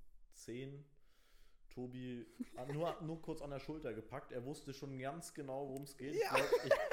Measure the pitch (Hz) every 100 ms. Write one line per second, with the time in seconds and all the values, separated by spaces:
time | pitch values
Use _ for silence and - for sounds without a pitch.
0 | - - - - - 117 135 143 147 -
1 | - - - - - - - - 123 127
2 | 127 120 110 - 247 - 135 147 165 -
3 | 156 160 165 156 143 139 - 156 135 110
4 | 110 131 - 123 127 - - 135 143 131
5 | 135 165 - - 135 131 143 135 143 -
6 | 135 403 392 523 - 453 - 605 605